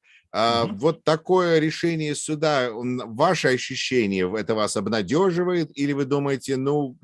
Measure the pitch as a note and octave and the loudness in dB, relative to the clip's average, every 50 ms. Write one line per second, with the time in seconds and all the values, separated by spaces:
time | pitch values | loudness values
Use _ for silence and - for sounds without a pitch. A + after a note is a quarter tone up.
0 | _ _ _ _ _ _ - G2+ A2 A#2 A#2 A#2 A#2 G#2+ G#2+ G2 B2+ E3 D#3+ - | _ _ _ _ _ _ -2 0 2 2 2 2 0 -2 -2 -2 0 -2 -2 0
1 | - D3+ D#3+ D#3+ - - F#3 F#3 F3+ F3 E3 D#3+ D3+ D#3+ - - - E3+ E3 D#3+ | 0 0 0 0 2 2 2 2 4 4 4 2 2 2 -2 -2 -2 -2 -2 -2
2 | D#3 D3 D3 - - - D#3 D3 D#3+ D#3 D3 C3+ B2 B2 G#2+ A#2 A#2+ B2 B2+ B2 | -2 -4 -4 -6 -6 -6 -4 -2 0 0 2 2 0 -2 -4 -6 -6 -6 -6 -6
3 | A2+ A2+ A2 A#2 D3+ F#3 F3+ D#3+ - C#3+ C3 B2 - - C3 A#2+ - - C3 B2 | -6 -6 0 2 2 4 4 2 2 2 0 0 -2 -6 -8 -8 -4 0 2 2
4 | A2 G2 G2 F#2+ F#2 F2+ G2+ A2 G2+ - A2+ A2 G#2 G2+ - A2 G2 G#2 A2+ A2 | 2 2 2 2 0 0 0 -2 -2 -2 0 0 0 0 0 -2 -2 -2 -2 -2
5 | G2+ E2+ B2+ E3 G3 F#3+ E3 E3+ F3+ F3+ F3+ F3 D#3+ D3 - C#3 C#3+ C#3+ C#3+ C#3 | 0 0 2 2 2 2 2 0 0 0 0 -2 -2 -4 -4 -4 -2 -2 0 -2
6 | C#3+ B2+ C#3+ C#3+ C#3+ C#3 C#3 B2 - - C3+ C3 C3 C#3 D3 D3 C#3+ C3 B2+ - | -2 -2 0 0 0 0 -2 -2 -2 -4 -4 -2 0 0 0 0 -2 -4 -8 -12